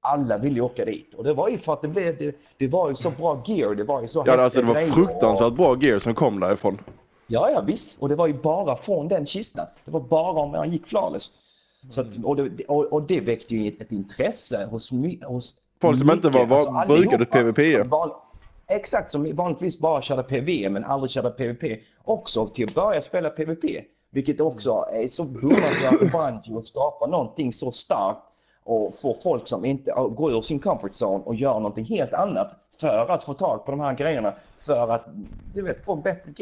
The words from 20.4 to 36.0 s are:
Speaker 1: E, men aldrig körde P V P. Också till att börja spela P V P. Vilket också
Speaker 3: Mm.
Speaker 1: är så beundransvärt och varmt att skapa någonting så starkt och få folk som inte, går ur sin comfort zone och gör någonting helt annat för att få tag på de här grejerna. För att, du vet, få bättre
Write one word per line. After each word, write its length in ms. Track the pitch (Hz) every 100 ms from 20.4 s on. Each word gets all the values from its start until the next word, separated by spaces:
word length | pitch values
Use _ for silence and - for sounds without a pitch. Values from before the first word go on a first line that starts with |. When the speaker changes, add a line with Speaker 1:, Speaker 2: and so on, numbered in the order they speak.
| 143 160 98
Speaker 1:
E, 40 |
men 140 | 98 117
aldrig 260 | 139 131
körde 180 | 131 120
P 180 | - 120
V 60 |
P. 260 | 120 151 110 _ _
Också 440 | - 214 - 113 107
till 180 | - 110
att 80 | 98
börja 260 | 202 175
spela 280 | - 185 160
P 160 | 151 156
V 100 | 165
P. 260 | 311 - - _ _
Vilket 320 | 135 135 143
också 440 | 156 117 107 107 -
Speaker 3:
Mm. 120 | 110 127
Speaker 1:
är 20 |
så 140 | -
beundransvärt 760 | 160 120 131 220 151 - - 285
och 60 | 185 170
varmt 380 | 147 113 - 110
att 80 | 110
skapa 400 | - 143 - 117
någonting 460 | 170 110 - 131
så 180 | 113 131
starkt 480 | - - 143 98 107 _ _ _ _
och 320 | - 113 104 -
få 160 | 139 113
folk 240 | 180 131 -
som 180 | 110 113
inte, 280 | 135 - - 127
går 220 | 113 156
ur 100 | 117
sin 180 | 110 147
comfort 320 | 196 139 101 -
zone 220 | 107 98
och 120 | - 113
gör 180 | 131
någonting 320 | 107 104 107 113
helt 280 | 208 135
annat 380 | - 202 131 98 - _ _
för 320 | 156 110 117
att 120 | 151
få 100 | -
tag 320 | 139 143 110 -
på 60 |
de 80 | 143
här 140 | 143
grejerna. 400 | 139 147 147 107 92 - -
För 300 | - 131 117
att, 140 | 117 - 101 101 - -
du 80 | 196
vet, 240 | 185 - -
få 100 |
bättre 360 | 170